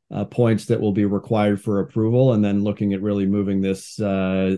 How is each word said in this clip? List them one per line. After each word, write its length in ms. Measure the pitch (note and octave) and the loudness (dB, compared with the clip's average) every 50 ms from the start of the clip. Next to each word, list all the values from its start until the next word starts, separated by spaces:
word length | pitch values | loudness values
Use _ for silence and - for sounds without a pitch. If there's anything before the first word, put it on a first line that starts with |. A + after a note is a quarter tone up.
| _ - | _ -10
uh, 140 | G2+ G2+ G#2 | -8 -6 -6
points 420 | - - - A#2+ A2+ A2 G2 - | -4 0 2 2 2 2 2 0
that 140 | - A#2 A2 | -2 -2 0
will 140 | - G#2+ G2 | 0 0 0
be 120 | G#2 G#2 | 2 0
required 560 | G2+ G2+ G2 - - A2+ G#2+ G#2 G#2 G#2 G2+ | 0 0 -2 -2 -2 0 2 2 2 0 0
for 200 | - A2 G#2 G2 | -2 -2 -2 -2
approval, 500 | F#2 - - A2+ A2 A2 A#2+ B2 B2+ B2+ | -2 -2 -2 -2 0 2 2 4 4 4
and 120 | A#2 G#2+ G#2 | 4 4 2
then 200 | G2+ G2+ G2+ G2+ | 2 2 0 0
looking 300 | G#2+ G2 - G#2 G2+ G2 | -2 -2 -2 -2 -2 -2
at 80 | F#2+ | -2
really 240 | G2+ G#2 G#2 G2+ G2 | -2 -2 -2 0 0
moving 360 | F#2+ G2+ G#2 G2 G2 G2 G2 | 0 0 0 0 0 -2 0
this, 380 | G2 F#2+ F#2+ F#2+ - - - - | 0 -2 -2 -4 -6 -12 -8 -6
uh, 560 | G#2+ G2+ G2 F#2+ F#2+ F#2+ F#2+ F#2+ F#2+ F#2 F#2+ | -4 -2 -2 0 0 0 0 0 0 0 -2